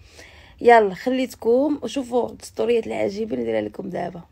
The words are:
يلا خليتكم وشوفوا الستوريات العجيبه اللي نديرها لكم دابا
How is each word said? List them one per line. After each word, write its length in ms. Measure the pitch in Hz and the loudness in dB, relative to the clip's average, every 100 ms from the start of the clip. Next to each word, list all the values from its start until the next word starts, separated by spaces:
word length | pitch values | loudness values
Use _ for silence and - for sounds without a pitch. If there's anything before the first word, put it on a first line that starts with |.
| - - - - - - | -20 -20 -20 -20 -20 0
يلا 340 | 233 233 202 | 6 8 6
خليتكم 840 | 180 254 254 254 - 226 247 294 294 | 0 -4 -2 -4 -4 2 2 2 -2
وشوفوا 500 | 233 277 240 240 - | -6 -8 -2 -2 -2
الستوريات 540 | - - - 220 233 220 | -8 -14 -4 0 0 -2
العجيبه 460 | 220 214 196 220 | -2 -4 -2 -6
اللي 120 | 247 | -4
نديرها 160 | 226 220 | -2 -2
لكم 300 | 208 208 196 | -4 -8 -10
دابا 320 | 175 - 175 - | -8 -8 -10 -20